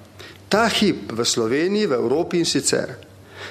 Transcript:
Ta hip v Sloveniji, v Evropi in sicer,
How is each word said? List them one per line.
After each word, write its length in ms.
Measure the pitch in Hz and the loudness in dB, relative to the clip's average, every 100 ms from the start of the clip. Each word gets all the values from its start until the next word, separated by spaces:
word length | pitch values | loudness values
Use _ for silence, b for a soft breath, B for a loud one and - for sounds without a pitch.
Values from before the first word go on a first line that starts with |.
| B B B B - | B B B B 0
Ta 200 | 202 226 | 2 2
hip 440 | - 202 - - | 2 2 0 -4
v 120 | 113 | -2
Sloveniji, 640 | 117 123 113 139 180 208 208 | 0 0 2 2 0 0 0
v 60 | |
Evropi 460 | 120 117 151 175 180 | 0 2 0 0 0
in 60 | |
sicer, 500 | 160 143 - - - - - - B B B | 0 0 0 0 -2 -8 -18 -20 B B B